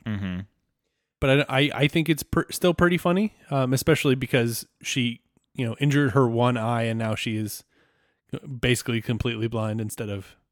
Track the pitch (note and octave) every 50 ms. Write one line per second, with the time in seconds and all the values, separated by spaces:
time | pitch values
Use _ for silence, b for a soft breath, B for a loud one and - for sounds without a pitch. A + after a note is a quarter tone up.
0 | - A2+ G#2+ G2+ G2 F#2+ F2+ F2+ F#2+ - _ _ _ _ _ _ _ _ _ _
1 | _ _ _ - - C3+ C3 C#3+ C#3+ - C3 C3 C#3+ C#3+ - A#2+ C#3 D3 - E3+
2 | D#3+ D3 D#3+ C#3+ - - - E3+ - - - - - F3+ E3+ - F3 F3 F3 E3
3 | - F3+ F3 F#3 G#3+ G#3 - _ _ - C#3+ C#3 C3 B2+ C3 C3 - - D3 -
4 | - D3 B2+ C3 C3 - - C3 A#2 A#2 A#2 - - - _ _ - - - C3+
5 | B2 A#2+ A#2 - _ _ _ _ _ _ _ - C3 A2+ A2+ - C#3+ D3 C#3 C#3+
6 | D3 C3+ G#2 C#3 C3 A#2+ A#2 A#2 A#2+ B2 B2 A#2+ A2 A2+ A#2+ A#2 A2+ A2+ A2+ A2+
7 | A#2 A2 G#2+ - - A#2+ A2 G#2+ G#2+ G#2 - - - _ _ _ _ _ _ _
8 | _ _ _ _ _ _ - C3+ - D#3 C3+ A#2 - B2 B2 A#2 - - A#2+ A2+
9 | A2 - B2 G#2+ - B2 A#2 A2 A2 A#2 A#2 A2+ A2 A2 G#2+ A2+ A2 G#2 - -
10 | A2+ G#2 G2+ G2 F#2+ - - _ _ _